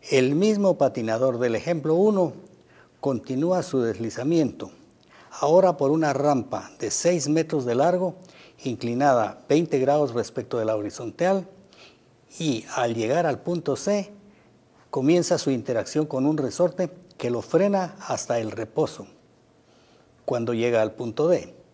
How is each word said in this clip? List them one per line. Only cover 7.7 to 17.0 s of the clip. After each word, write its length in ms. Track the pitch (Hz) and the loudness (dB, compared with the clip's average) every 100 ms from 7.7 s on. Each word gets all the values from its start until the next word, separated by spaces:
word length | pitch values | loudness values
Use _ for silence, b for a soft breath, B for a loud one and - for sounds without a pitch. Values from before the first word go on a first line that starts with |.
| 120 | 2
largo, 420 | 156 180 185 - B B B B | 2 2 -2 -6 B B B B
inclinada 800 | 135 117 120 120 143 123 104 - - | -8 -6 -4 2 4 4 2 -6 0
veinte 300 | 147 165 139 | 2 2 0
grados 340 | 131 147 143 | 2 2 2
respecto 440 | 120 113 - 120 123 | -2 -4 -6 -6 -2
de 80 | 110 | -2
la 100 | 110 | -2
horizontal, 720 | 104 - 120 - 175 196 190 - - B B B B _ _ - | -4 -8 -12 -2 0 0 -2 -18 -20 B B B B _ _ -6
y 260 | 165 117 - - | -2 -2 -4 -4
al 200 | 120 113 | -2 -2
llegar 300 | 110 151 165 | 0 0 0
al 140 | 131 | -2
punto 360 | - 175 160 131 | -4 -4 -2 -4
C, 360 | - 208 196 - - b b _ _ _ _ | -2 -2 -4 -16 -20 b b _ _ _ _
comienza 480 | - 135 175 165 175 | -2 4 4 4 0
su 140 | - | 0
interacción 540 | 131 110 117 101 156 151 | -2 -2 -4 -2 -2 -2
con 200 | 131 135 | 0 0
un 120 | 156 | 0
resorte 520 | 131 - 180 175 180 - | -2 0 0 0 -6 -6